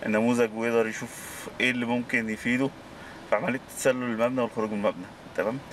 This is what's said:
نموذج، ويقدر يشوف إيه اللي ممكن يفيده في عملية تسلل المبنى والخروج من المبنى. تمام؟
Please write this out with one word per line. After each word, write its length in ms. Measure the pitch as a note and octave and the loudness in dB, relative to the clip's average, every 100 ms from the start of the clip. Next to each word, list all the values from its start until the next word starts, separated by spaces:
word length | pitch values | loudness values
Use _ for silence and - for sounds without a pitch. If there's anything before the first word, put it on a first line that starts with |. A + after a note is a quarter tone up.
| - | 2
نموذج، 440 | G#2+ A2+ A#2+ A#2 A2 | 2 4 4 4 2
ويقدر 320 | A#2 A#2 A2 | 2 4 2
يشوف 480 | A2 A#2+ - - - - - | -2 -8 -10 -12 -10 -12 0
إيه 120 | A#2+ | 2
اللي 140 | B2 A#2+ | 2 0
ممكن 440 | A#2+ A#2+ B2 A2 | 0 2 0 0
يفيده 400 | A2 B2 B2 C3+ - - - - - - | -2 0 2 2 -2 -16 -16 -16 -16 0
في 60 | G#2 | 0
عملية 240 | A#2 B2+ - - | 2 -2 -4 0
تسلل 260 | C#3 B2+ | 2 4
المبنى 380 | B2 A2 A#2 B2+ | 2 2 2 2
والخروج 300 | A#2 A2+ G#2+ | -2 0 -2
من 60 | G#2 | 2
المبنى. 280 | G2+ E2+ F2+ - - - | 0 0 -8 -14 -12 -2
تمام؟ 220 | F#2 C3 - | -2 -2 -8